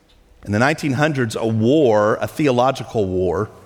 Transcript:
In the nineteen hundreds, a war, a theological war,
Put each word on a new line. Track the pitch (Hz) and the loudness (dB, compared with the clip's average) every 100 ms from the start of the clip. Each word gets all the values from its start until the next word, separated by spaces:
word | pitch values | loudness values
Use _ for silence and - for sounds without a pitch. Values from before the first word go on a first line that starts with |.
| _ _ _ _ - | _ _ _ _ -4
In | |
the | 104 | 0
nineteen | 135 160 151 | 0 0 -4
hundreds, | 127 156 135 117 - | -2 -2 0 -4 -2
a | 113 | -2
war, | 113 113 156 131 104 104 113 | 0 2 4 4 4 2 0
a | 104 | -4
theological | - 147 123 127 131 120 117 95 | -2 0 2 0 -2 -6 -4 -2
war, | 92 90 82 107 - | -2 -2 -2 -4 -10